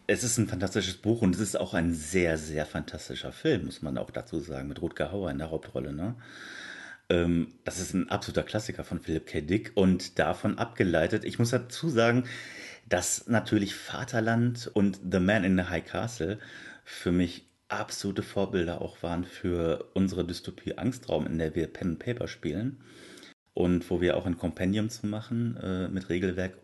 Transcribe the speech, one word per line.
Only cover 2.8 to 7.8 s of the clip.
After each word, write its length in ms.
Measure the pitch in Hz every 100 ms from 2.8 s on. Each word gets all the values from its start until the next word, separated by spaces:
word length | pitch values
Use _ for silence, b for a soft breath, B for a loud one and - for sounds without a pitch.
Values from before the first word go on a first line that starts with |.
| 71 - - - 131
Film, 340 | - 160 113 71
muss 160 | -
man 160 | 76 60
auch 140 | -
dazu 280 | - - 82
sagen, 280 | 71 67 69
mit 140 | 67
Rutger 300 | 82 - 76
Hauer 180 | 98 98
in 60 | 69
der 120 | 80
Hauptrolle, 440 | 80 - 64 71
ne? 220 | 73 101 120 B B B B B B B B -
Ähm, 440 | 87 87 85 - -
das 160 | -
ist 140 | 95